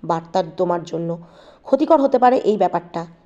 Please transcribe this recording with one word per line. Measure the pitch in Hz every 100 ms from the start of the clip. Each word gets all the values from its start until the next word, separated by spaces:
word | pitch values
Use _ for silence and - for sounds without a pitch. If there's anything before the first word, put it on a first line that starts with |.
বার্তার | 160 165 165 190 170 170
তোমার | 180 175
জন্য। | 160 165 165 170 - - - - -
ক্ষতিকর | 269 311 311
হতে | 269 269
পারে | 247 247
এই | - 208
ব্যাপারটা | 180 175 170 170 170 -